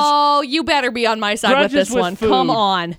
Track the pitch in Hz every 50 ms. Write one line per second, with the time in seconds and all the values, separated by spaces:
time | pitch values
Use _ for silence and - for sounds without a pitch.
0 | 294 294 294 294 294 294 294 285 302 254 262 320 302 277 311 285 262 240 220 240
1 | 233 220 220 220 214 208 208 214 - 208 262 277 294 302 269 285 277 196 233 254
2 | - 175 190 - 220 220 - 262 262 262 254 226 208 196 190 180 170 170 165